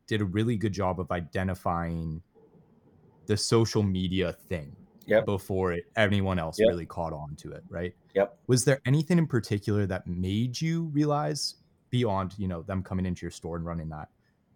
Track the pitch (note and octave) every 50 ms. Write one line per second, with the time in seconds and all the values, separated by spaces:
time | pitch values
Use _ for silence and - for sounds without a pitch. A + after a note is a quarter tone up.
0 | _ - A2+ G#2+ G#2 F#2+ E2+ G#2+ A2 A#2 A#2+ G#2 F#2 G#2+ F#2+ F#2 G2 F#2 F#2 E2
1 | F2+ - F#2 F2 E2 C#2+ - F#2+ F#2 F#2+ F#2 - - F#2+ F2 E2+ E2+ E2 E2+ E2
2 | E2 E2 D#2+ E2 - _ _ - - - - - - _ _ _ _ _ _ _
3 | _ - _ _ - - G#2 G2+ - - A#2+ A2+ A2+ G#2+ - A2+ G#2 G2+ F#2+ F#2
4 | F#2 F2+ F2+ F#2 F#2 E2+ D#2+ - - - F#2 E2 D2 C#2+ - - - - - -
5 | - - G#2 A2 A2+ G#2 G2+ F#2 - - G2+ F#2+ F#2+ F#2 F2 E2+ - _ - A2
6 | A2 G2+ G#2 G2+ F#2+ F#2+ F#2 F2+ D#2+ D#2+ D#2+ - G#2+ A2 F2+ F2 E2 D2+ - -
7 | E2+ E2 D#2+ D2 D2 D2 D2+ D2+ - D2+ D2 D2 E2 - F#2 F2 F2 F2+ - _
8 | _ _ - F#2+ G2 - - - _ - B2 B2 A2 - C3+ - - B2+ C3+ D#3
9 | D#3 - F#3 E3+ E3 D3+ - A#2+ - - G#2+ G2+ - - G#2 G#2 G#2 F#2 F#2 F#2
10 | - F2 F2 F2 F#2 F#2 G2 G#2+ A#2+ B2+ B2 - D#3+ D#3+ E3 E3 E3 D#3+ D3 C#3+
11 | D3+ D3 D3 D3 D3+ D3+ D3+ C#3 - - - _ _ _ _ _ _ _ - B2
12 | B2 A2 G2 F#2+ F#2+ F2+ F#2 G2+ G2+ F#2+ F2 E2 D#2+ G2+ F#2+ F#2+ F#2 - F#2+ F#2
13 | F#2 F#2 F2+ - - E2+ - - - E2 E2 E2+ E2 E2+ E2+ E2 D#2 D#2 D#2 D2+
14 | D2+ - _ _ _ _ _ _ _ _ _